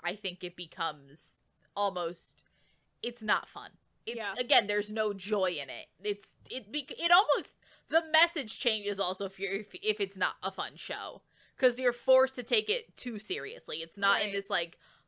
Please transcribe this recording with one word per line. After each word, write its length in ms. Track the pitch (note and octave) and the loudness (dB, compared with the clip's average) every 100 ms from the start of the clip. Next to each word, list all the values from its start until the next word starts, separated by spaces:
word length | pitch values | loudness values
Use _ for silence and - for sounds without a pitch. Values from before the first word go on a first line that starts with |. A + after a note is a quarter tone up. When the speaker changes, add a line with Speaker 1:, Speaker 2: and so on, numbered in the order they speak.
Speaker 1:
I 120 | F3 G#3 | -6 -4
think 260 | F#3 F3 | -8 -8
it 140 | F3 F3 | -10 -10
becomes 880 | E3+ - E3 D3 C#3 D3+ - - _ _ _ - | -14 -6 -6 -6 -16 -16 -14 -16 _ _ _ 0
almost, 680 | G3+ F3+ E3+ F3 - - _ _ _ _ _ _ | 0 0 -4 -6 -16 -20 _ _ _ _ _ _
it's 200 | A#3+ A#3 | -8 -6
not 260 | G#3+ F#3 - | 0 0 0
fun. 240 | - A2 - _ _ - | -14 -16 -20 _ _ -10
It's, 100 | A#3 | -8
Speaker 2:
Yeah. 180 | G#3 G#3+ | -6 -4
Speaker 1:
again, 280 | B3 C4 G#3 | 4 4 4
there's 240 | G#3 G3+ | -2 -2
no 220 | G#3+ A3 | -2 -2
joy 400 | G3 F#3 G#3 F#3 | -2 -2 0 2
in 160 | D#3 C3+ | 0 -6
it. 180 | A#2+ - _ | -10 -14 _
It's, 340 | G#3 G#3 - - - | -4 -4 -8 -14 -12
it 200 | B3+ G3+ | -12 -8
be-, 140 | C#4+ - - | -8 -8 -4
it 120 | E4+ | 6
almost, 460 | F#4 - B4 - - _ _ _ | 6 8 2 0 -14 _ _ _
the 160 | D#4+ D#4+ | 2 4
message 460 | D#4 E4+ D#4+ G#3+ - | 4 4 2 -6 -2
changes 400 | B3 A3 G3+ G3 | 0 0 -2 0
also 240 | F#3 F#3+ | -2 -2
if 140 | G3 F#3 | -6 -4
you're, 140 | F#3+ | -4
if, 220 | G3 G3+ - | -4 -6 -4
if 180 | G#3+ G#3 | -2 0
it's 160 | G3 F#3+ | -2 0
not 200 | F3 - | -4 -2
a 80 | F#3+ | -6
fun 260 | - C3+ D3 | -6 -8 -8
show. 460 | - C3 G2+ - _ _ _ - | -8 -6 -8 -10 _ _ _ 2
'Cause 220 | B3+ A#3 | 2 4
you're 140 | B3+ | 0
forced 420 | A#3+ - C4 C4 - | 2 6 6 6 0
to 60 | |
take 260 | - A3+ G#3+ | 0 0 2
it 260 | F3+ - - | -2 -4 -10
too 220 | A#3+ G#3+ | -8 -8
seriously. 600 | - D#3 C#3 F2 - D#3+ | -6 -6 -6 -10 -10 -8
It's 160 | E3 - | -8 0
not 220 | G3 G3 | 2 4
in 60 | G#3 | 2
Speaker 2:
Right. 40 | |
Speaker 1:
this, 160 | G3+ G3 | -2 -2
like, 280 | F#3 E3+ - _ _ | -2 -2 -10 _ _